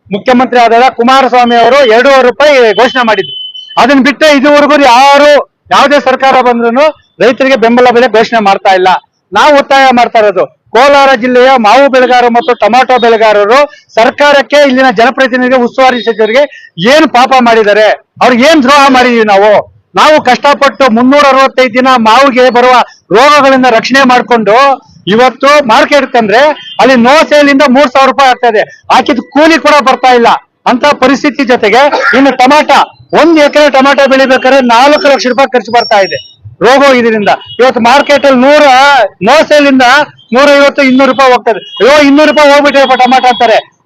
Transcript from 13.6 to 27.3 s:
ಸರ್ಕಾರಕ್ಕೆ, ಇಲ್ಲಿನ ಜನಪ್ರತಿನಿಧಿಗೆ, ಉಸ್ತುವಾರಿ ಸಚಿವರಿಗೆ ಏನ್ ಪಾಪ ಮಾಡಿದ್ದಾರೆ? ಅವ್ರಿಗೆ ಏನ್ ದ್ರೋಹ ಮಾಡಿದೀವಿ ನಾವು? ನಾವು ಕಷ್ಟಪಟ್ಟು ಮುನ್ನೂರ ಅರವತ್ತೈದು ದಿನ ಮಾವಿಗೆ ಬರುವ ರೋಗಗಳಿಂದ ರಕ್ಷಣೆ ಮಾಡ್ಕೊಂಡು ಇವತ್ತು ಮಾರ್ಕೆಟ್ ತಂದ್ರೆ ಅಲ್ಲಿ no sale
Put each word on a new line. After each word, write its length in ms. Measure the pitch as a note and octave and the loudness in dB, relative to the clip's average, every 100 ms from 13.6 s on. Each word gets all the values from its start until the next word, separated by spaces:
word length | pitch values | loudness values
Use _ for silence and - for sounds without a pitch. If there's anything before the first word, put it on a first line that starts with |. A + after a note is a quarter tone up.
| C#4+ - _ - | -2 -6 _ -4
ಸರ್ಕಾರಕ್ಕೆ, 600 | A#3+ - D4 C#4+ - D4 C#4 | -2 0 -2 -2 -2 0 0
ಇಲ್ಲಿನ 200 | B3+ C4 G#3 | 0 -2 0
ಜನಪ್ರತಿನಿಧಿಗೆ, 600 | A#3+ A#3+ C4 B3+ B3 C4 A#3+ | -2 -2 -4 -2 -2 -2 -2
ಉಸ್ತುವಾರಿ 340 | - B3+ B3 A3+ | 0 0 0 -4
ಸಚಿವರಿಗೆ 360 | G#3 G#3+ B3 D4 - - - G3+ | -4 -2 -2 -2 -6 -20 -6 0
ಏನ್ 120 | D4+ D4+ A#3+ | 0 0 0
ಪಾಪ 160 | B3+ C4 A#3 | 0 0 0
ಮಾಡಿದ್ದಾರೆ? 400 | A3+ G#3 G#3 G#3 D3+ _ - | 0 0 0 0 -2 _ -4
ಅವ್ರಿಗೆ 200 | A3+ A#3 C#4+ | -2 0 0
ಏನ್ 100 | E4 B3 | 0 0
ದ್ರೋಹ 160 | C#4+ C#4 B3+ | 0 2 0
ಮಾಡಿದೀವಿ 300 | B3 A#3 G#3+ | 0 0 0
ನಾವು? 200 | G3 G#3+ F#3+ - _ _ F#3 | 0 2 0 -2 _ _ -2
ನಾವು 180 | C#4 D4+ B3 | 0 0 0
ಕಷ್ಟಪಟ್ಟು 580 | A#3 C#4+ C#4+ C#4 - C4+ A3+ | -2 -2 -2 -2 -2 -2 0
ಮುನ್ನೂರ 280 | B3+ D4 C#4 | 0 2 2
ಅರವತ್ತೈದು 400 | C4 C4+ C4 B3+ B3 | 0 0 -2 -2 0
ದಿನ 120 | C4 B3+ A3 | 0 0 0
ಮಾವಿಗೆ 380 | B3 C#4 B3 B3+ A#3 | 2 0 2 0 2
ಬರುವ 160 | B3 A#3+ - - - G3 | 2 0 -2 -8 -4 0
ರೋಗಗಳಿಂದ 500 | C#4+ D4 C4+ C4 B3+ A3+ | 2 2 2 0 0 -2
ರಕ್ಷಣೆ 260 | - C4+ B3+ | -2 -2 0
ಮಾಡ್ಕೊಂಡು 460 | B3 A#3+ A#3+ G3+ A#3 C#4 B3+ _ _ E3 | 0 0 -2 0 2 0 -2 _ _ -4
ಇವತ್ತು 360 | A3 B3 - C#4 D4 C4 | 0 0 0 0 0 0
ಮಾರ್ಕೆಟ್ 360 | A#3 B3 C#4+ B3+ B3 | 0 0 -2 -2 -4
ತಂದ್ರೆ 260 | G#3+ A3+ D4+ - - - | -2 0 0 -2 -10 -4
ಅಲ್ಲಿ 140 | A#3+ B3+ A#3 | 0 2 2
no 100 | D4+ | 0
sale 200 | D#4+ | 0